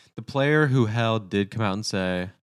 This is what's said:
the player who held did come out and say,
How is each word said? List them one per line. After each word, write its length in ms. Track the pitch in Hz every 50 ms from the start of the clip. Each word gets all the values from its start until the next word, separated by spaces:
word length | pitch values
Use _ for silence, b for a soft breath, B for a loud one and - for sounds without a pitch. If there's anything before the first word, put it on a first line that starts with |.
| b b b
the 60 | -
player 440 | 113 - - 139 139 147 151 156 151
who 180 | 139 131 135 117
held 440 | 107 107 120 117 113 113 110 101 90
did 200 | 101 101 101 95
come 120 | - 107
out 100 | 110 101
and 140 | 95 104 107
say, 440 | - - 98 92 92 92 90 90 95 - _ _